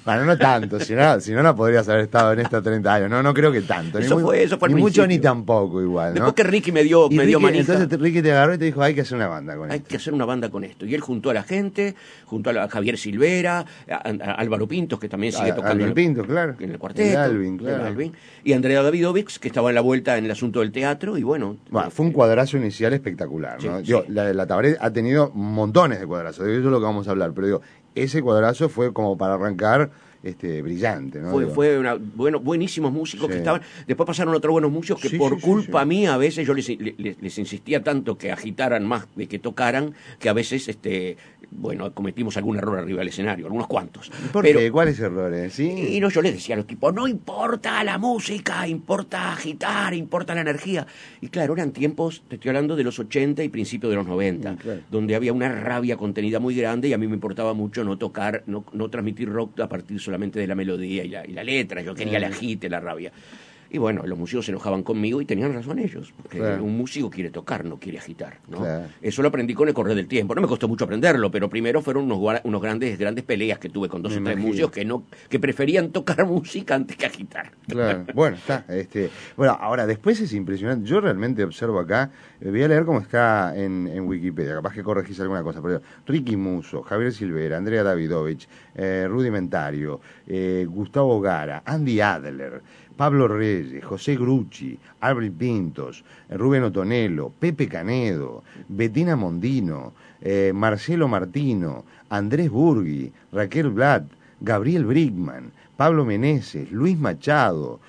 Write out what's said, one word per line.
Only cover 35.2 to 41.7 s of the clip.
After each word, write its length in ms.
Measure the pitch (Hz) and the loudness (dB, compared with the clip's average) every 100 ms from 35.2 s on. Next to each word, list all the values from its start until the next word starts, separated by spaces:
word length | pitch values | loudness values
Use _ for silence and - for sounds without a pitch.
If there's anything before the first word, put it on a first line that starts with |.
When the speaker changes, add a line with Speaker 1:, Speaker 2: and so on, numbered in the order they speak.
| 135 | 2
Speaker 1:
sí, 20 | 160 | 2
sí, 20 | |
Speaker 2:
culpa 400 | 165 214 - 156 | 2 2 4 2
Speaker 1:
sí. 60 | 143 | 2
Speaker 2:
mía 260 | 185 196 | 4 4
a 20 | 131 | 4
veces 280 | 151 151 139 | 2 0 0
yo 80 | |
les, 140 | 139 120 | 0 -2
les, 520 | 113 110 - 104 90 | -4 -6 -6 -8 -8
les 180 | 95 104 | -10 -8
insistía 440 | 95 101 117 143 | -8 -8 -4 -2
tanto 360 | 147 139 120 104 | 0 -2 -2 -6
que 120 | 95 | -6
agitaran 520 | 98 110 98 127 117 104 | -6 -8 -4 0 0 0
más 200 | 117 - - | -2 -6 -10
de 100 | - | -8
que 100 | 101 | -6
tocaran, 560 | 117 107 120 131 151 147 - - | -8 -2 0 0 -4 -8 -20 -4
que 100 | 113 | 0
a 40 | |
veces, 360 | 107 113 131 123 | 0 0 -4 -6
este, 480 | 107 104 95 92 85 - _ - | -8 -4 -4 -4 -10 -16 _ -20
bueno, 420 | - 107 | -10 -8